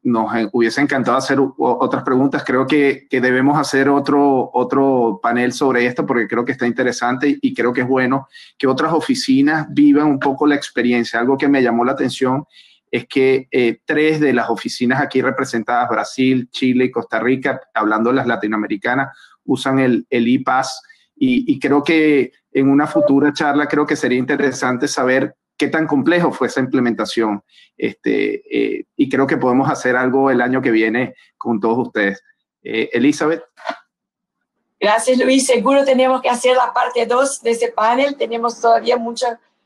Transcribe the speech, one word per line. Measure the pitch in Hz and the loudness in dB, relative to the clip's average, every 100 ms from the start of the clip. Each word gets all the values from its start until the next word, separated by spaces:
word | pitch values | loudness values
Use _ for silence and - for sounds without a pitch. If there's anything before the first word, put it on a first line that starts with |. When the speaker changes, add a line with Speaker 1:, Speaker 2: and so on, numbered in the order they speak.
Speaker 1:
nos | - 117 110 117 | -2 -2 -2 -4
en-, | 107 | -2
hubiese | 120 113 139 | 0 0 0
encantado | 143 135 120 131 | -2 0 0 -2
hacer | 135 139 | 0 0
u-, | 135 - | 0 0
otras | 131 120 127 139 | -2 0 -2 -2
preguntas. | 131 127 139 147 - | 0 0 0 -2 -2
Creo | 127 135 | -2 0
que, | 151 139 135 _ | 2 2 0 _
que | 131 | -2
debemos | 127 127 135 147 | 0 2 2 0
hacer | 135 135 139 | 0 0 2
otro, | 143 139 143 143 131 117 | 2 2 2 4 2 0
otro | 123 123 135 139 131 117 98 | -2 0 2 2 2 0 0
panel | 120 120 123 | -2 0 -2
sobre | - 139 120 123 | 0 0 2 0
esto | 123 151 | -2 -2
porque | 120 104 | -2 0
creo | 117 123 | -2 -4
que | |
está | 135 120 | -2 -4
interesante | 117 123 120 120 131 143 | 0 -2 -2 -4 -2 -2
y, | 139 | 0
y | 127 - | -2 0
creo | 120 | -2
que | 123 | -2
es | 123 | 0
bueno | 131 127 135 131 - - _ | 0 0 -2 -6 -20 -20 _
que | 131 | -2
otras | 127 160 | 0 0
oficinas | 160 156 127 - 135 143 156 151 | -2 0 -2 2 2 2 0 -2
vivan | 143 147 143 151 | 4 4 6 4
un | 135 | 2
poco | 139 135 147 | -2 0 0
la | |
experiencia. | 143 - - 120 120 113 117 | 0 -2 -2 0 0 0 -2
Algo | 123 135 | 0 0
que | 143 | 2
me | 139 | 2
llamó | 123 117 | 2 2
la | 120 | 0
atención | - 131 - 127 135 - - - _ _ | -2 -4 -2 -2 -2 -6 -20 -20 _ _
es | 123 - | -8 -4
que, | 135 131 131 131 | 0 2 2 0
eh, | 131 120 113 | 0 0 -2
tres | - 151 156 156 | -4 0 2 2
de | 147 | 2
las | 120 113 | 0 -2
oficinas | 113 123 - 123 131 | -4 -6 -4 -2 0
aquí | 143 131 | 0 0
representadas, | 127 131 131 117 107 120 120 | -2 -2 -4 -4 -2 -2 0
Brasil, | 110 104 - 131 127 123 | -2 -4 -2 0 0 -2
Chile | - 131 127 127 | -2 0 2 0
y | |
Costa | 120 - 113 | -2 -4 -2
Rica, | 117 131 139 135 - | 0 0 -2 -6 -6
hablando | 113 104 110 117 | -2 0 0 2
de | 131 | 0
las | 120 | -2
latinoamericanas, | 113 107 110 104 101 120 127 135 - - _ | -4 -4 -6 -6 -4 -2 -2 -4 -10 -20 _
usan | - 131 135 135 | -4 -2 0 2
el, | 131 110 - | 2 0 0
el | 123 117 | -2 2
ipas. | 131 131 127 131 - _ _ _ _ | 0 0 -2 -2 -10 _ _ _ _
Y, | 131 123 127 | 0 0 0
y | 139 | -2
creo | 139 143 | 0 0
que | 139 165 156 143 - _ _ | 2 2 4 2 0 _ _
en | 139 135 | 0 2
una | 139 156 | 2 2
futura | 160 147 139 147 | 0 2 4 2
charla | 143 151 143 147 | 0 0 0 0
creo | 147 151 | -2 0
que | 143 | -2
sería | 127 123 | 0 -2
interesante | 131 143 143 131 131 120 139 | -2 0 -2 -2 -4 -2 -4
saber | - 127 131 135 - _ - | -2 0 0 -2 -8 _ -4
qué | 139 | -2
tan | 160 156 | -2 0
complejo | 147 123 175 160 | 0 2 2 0
fue | - 123 | 0 -4
esa | - | -2
implementación. | 127 147 123 104 107 - 110 101 _ _ _ _ | 0 0 0 -2 -4 -2 -2 -2 _ _ _ _
Este, | 110 - 117 107 52 - - 120 | -8 -4 -2 -2 -2 -6 -6 -4
eh, | 55 - - - | -2 -4 -10 -4
y | 127 | -2
creo | 127 135 | 0 0
que | 151 | 0
podemos | 127 127 139 | 0 0 0
hacer | 143 127 127 | -2 -2 0
algo | 127 135 135 | 0 2 2
el | 123 | 2
año | 123 131 | 0 0
que | 131 | 0
viene | 113 110 113 123 - _ _ | 2 2 0 -4 -8 _ _
con | 117 110 | -4 -2
todos | 113 117 123 | 0 -2 -2
ustedes. | 110 98 98 _ _ _ _ | -2 -2 -4 _ _ _ _
Eh, | - 113 - | -8 -6 -2
Elizabeth. | 117 139 147 156 165 - _ - - _ _ _ _ _ _ _ _ _ _ | 2 2 2 -2 -2 -8 _ -12 -12 _ _ _ _ _ _ _ _ _ _
Speaker 2:
Gracias, | 202 226 233 254 | 0 0 2 2
Luis. | 254 269 262 | 4 2 2
Seguro | 233 220 277 | 2 4 2
tenemos | 277 254 254 254 | 4 4 2 2
que | 247 | 0
hacer | 240 254 254 | 0 2 2
la | 240 | 2
parte | 240 247 240 226 | -2 -2 -2 0
dos | 247 277 - | 0 0 -2
de | 233 | -2
ese | 233 233 | -2 -2
panel. | - 220 254 285 277 | 0 0 2 0 -4
Tenemos | 226 233 233 226 | -6 -4 -6 -2
todavía | 233 233 226 247 | 2 2 2 -2
muchas, | 233 233 240 233 _ _ | -4 -6 -6 -6 _ _